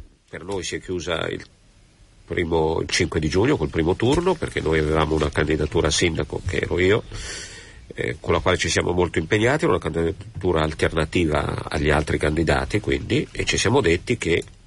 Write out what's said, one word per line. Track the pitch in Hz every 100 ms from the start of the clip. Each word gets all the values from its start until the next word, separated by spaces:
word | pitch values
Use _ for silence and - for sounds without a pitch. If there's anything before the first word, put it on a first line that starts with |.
| - _ _
per | 80
noi | 87 98
si | 80 80
è |
chiusa | - 90 87 80 82
il | - - _ _ - - - - - -
primo, | 87 82 82 78 87
il | 78
cinque | - 90 85
di | 78
giugno | 85 127 147
col | 71
primo | 82 80 92
turno, | 117 156 180
perché | 170 - 82
noi | 78 80
avevamo | 76 78 78 78
una | 76
candidatura | 76 78 78 76 85 78
a |
sindaco | - 90 76 76 - -
che | -
ero | - 87
io, | 92 117 - - - - - - - - -
eh, | - 58 -
con | -
la | 87
quale | 85 87
ci | 85
siamo | 92 90
molto | 90 87 -
impegnati, | 80 107 117 151 165
una | 98
candidatura | 80 80 82 - - - 90 80
alternativa | 78 76 85 80 76 92 80 73 - - -
agli | 73 76
altri | 73 76 71
candidati, | 76 78 76 69 65 104
quindi, | - 67 - 123 -
e | - -
ci | 78
siamo | 95 139
detti | 90 85 - 117
che | 82 87 - -